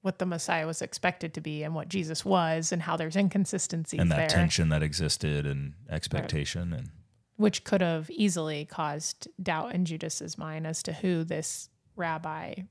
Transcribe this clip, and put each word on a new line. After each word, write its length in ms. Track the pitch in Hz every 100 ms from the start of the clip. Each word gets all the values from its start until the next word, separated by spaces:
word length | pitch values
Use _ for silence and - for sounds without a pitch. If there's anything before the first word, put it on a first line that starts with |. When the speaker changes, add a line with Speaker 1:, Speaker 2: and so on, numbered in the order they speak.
Speaker 1:
what 180 | 190 185
the 80 | 185
Messiah 400 | 170 - 170 160
was 140 | 165
expected 540 | - - - - 165
to 60 | 156
be 220 | 151 151
and 120 | 151
what 140 | 165 170
Jesus 360 | 190 160 160
was 460 | 196 185 165 160 165
and 100 | 170
how 160 | 160 165
there's 200 | 160 175
inconsistencies 840 | 202 196 190 - - 165 160 -
Speaker 2:
And 100 | 85
that 60 | 110
Speaker 1:
there. 120 | 156
Speaker 2:
tension 400 | 87 82 - 82
that 140 | 76
existed 640 | 78 73 78 - 76 73
and 300 | 71 69 69 80 120
expectation 800 | 78 - - 78 78 71 87 87
Speaker 1:
Right. 80 | 82
Speaker 2:
and 120 | - - - _ _ -
Speaker 1:
Which 280 | 214 -
could 160 | - 196
have 280 | 180 165 160
easily 540 | - 208 170 156 147
caused 640 | 151 - 151 147 - - - -
doubt 320 | 175 160 196
in 100 | 180
Judas's 540 | 175 160 165 - 165 -
mind 280 | 156 156 160
as 160 | 160
to 80 | -
who 320 | 160 190 170
this 440 | 165 160 160 - - _ _ -
rabbi 580 | 170 160 165 156 - - 190